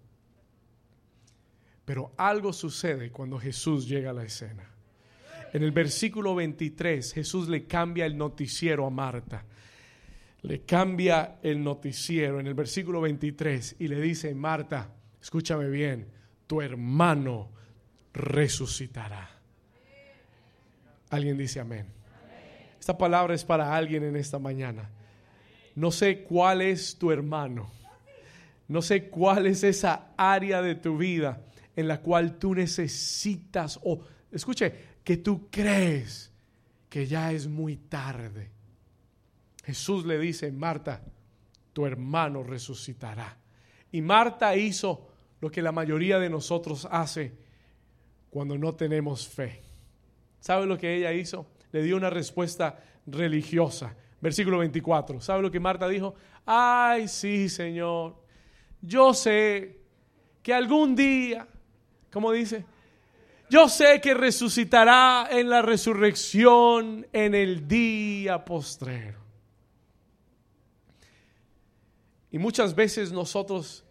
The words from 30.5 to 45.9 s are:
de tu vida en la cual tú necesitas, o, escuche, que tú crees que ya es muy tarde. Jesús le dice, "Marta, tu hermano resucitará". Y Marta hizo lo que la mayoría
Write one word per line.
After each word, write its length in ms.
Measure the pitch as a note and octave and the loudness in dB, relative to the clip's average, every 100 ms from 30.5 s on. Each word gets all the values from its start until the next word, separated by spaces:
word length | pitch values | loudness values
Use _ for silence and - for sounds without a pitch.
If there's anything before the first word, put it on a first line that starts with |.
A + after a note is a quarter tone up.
| F#3 | -2
de 140 | F3+ E3 | 0 -2
tu 220 | E3 D#3 | -4 -2
vida 480 | F#3 E3+ D3 A2+ - - - - | -2 0 -2 -4 -14 -20 -14 -4
en 100 | D#3+ | -4
la 140 | D3+ | -2
cual 380 | E3 F3 E3+ - | 0 2 0 -2
tú 160 | G3 F#3 | -2 0
necesitas, 1200 | F3 E3+ D#3 - - - G#3 F#3 - F#3+ D#3 - | -2 -2 -6 -6 -8 -6 -6 -6 -6 -6 -6 -6
o, 160 | - D#3+ - - _ | -6 -6 -8 -20 _
escuche, 420 | E3+ - B3+ F#3 - - - | -12 -6 -2 -2 -4 -20 -12
que 140 | - E3+ | -4 -2
tú 300 | E3+ G3 - | 0 -2 -4
crees 840 | G3 G#3 G3+ F3+ D3 A2 - - _ _ _ _ _ _ | -4 0 2 2 0 -4 -12 -18 _ _ _ _ _ _
que 160 | D3 C3+ | -6 -4
ya 260 | D#3 D#3+ | -4 -4
es 140 | D#3+ C#3+ | -4 -6
muy 320 | D3+ D#3 D3 | -8 -8 -8
tarde. 720 | - D3 C3+ A#2+ A2+ G#2 G#2 - - _ _ _ _ _ _ _ _ _ | -10 -10 -8 -10 -12 -14 -16 -18 -20 _ _ _ _ _ _ _ _ _
Jesús 400 | - C3+ - G3 | -12 -10 -4 -4
le 140 | E3+ D#3 | -2 -2
dice, 340 | E3 E3 D3 | -2 -4 -8
"Marta, 520 | C3+ E3 D3+ D3+ B2 - - _ _ _ _ _ | -6 -6 -6 -8 -12 -14 -20 _ _ _ _ _
tu 120 | - C#3+ | -6 -4
hermano 560 | B2+ B2+ D#3+ D#3 C#3 | -4 -4 -2 -2 -4
resucitará". 960 | B2 B2+ - C3 - B2 A2+ G#2+ G#2+ - _ _ _ _ _ | -8 -12 -12 -14 -14 -14 -12 -12 -12 -16 _ _ _ _ _
Y 100 | E3 | -4
Marta 540 | D#3+ G#3 A#3 A#3 G#3+ G3 | 4 4 4 2 2 2
hizo 520 | G#3+ F#3 G3 E3 - _ _ - | 0 -2 -4 -4 -10 _ _ -10
lo 120 | D#3 | -8
que 100 | E3 | -4
la 100 | E3 | -4
mayoría 460 | D#3+ D#3 | -2 -2